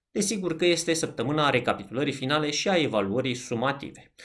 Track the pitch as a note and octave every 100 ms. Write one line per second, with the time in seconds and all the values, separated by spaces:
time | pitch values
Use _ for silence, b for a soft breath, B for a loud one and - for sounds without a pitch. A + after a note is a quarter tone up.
0 | _ G#3+ G3+ A3 F3+ D#3+ F3+ E3 E3 D#3+
1 | - - A#2 D#3 C#3+ B2+ A#2 G2 G2 A2+
2 | C#3+ - C3 D3+ D3+ D3 G3+ F#3 C3+ G#2+
3 | G2 A2+ C3 A#2+ - A#2 C3 C3+ D2 -
4 | - _